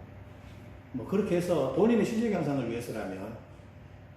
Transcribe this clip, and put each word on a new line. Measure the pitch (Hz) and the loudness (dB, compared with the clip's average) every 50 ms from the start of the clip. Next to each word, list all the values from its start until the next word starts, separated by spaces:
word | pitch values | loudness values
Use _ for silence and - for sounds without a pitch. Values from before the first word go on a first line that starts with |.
| - - - - - - - - - - - - - - - - - - | -16 -16 -16 -16 -16 -16 -16 -18 -16 -16 -16 -16 -16 -16 -16 -18 -12 -8
뭐 | - 123 - | -6 -6 -2
그렇게 | - 190 202 202 - 175 | 0 2 2 4 4 2
해서 | 175 170 180 170 147 131 - | 2 4 4 2 2 2 2
본인의 | - - 214 233 233 214 180 | 4 6 6 6 8 6 4
실력 | - - 220 240 220 196 | 4 2 2 2 2 2
향상을 | 170 147 143 139 135 120 113 | 2 2 2 0 0 0 -2
위해서라면, | 117 120 - - 113 107 101 95 95 95 98 110 117 - - - - - - - - - - - - - - - - | -2 -4 -4 -4 -6 -6 -6 -6 -6 -6 -8 -8 -10 -12 -14 -16 -18 -18 -18 -18 -18 -18 -18 -18 -18 -18 -18 -16 -10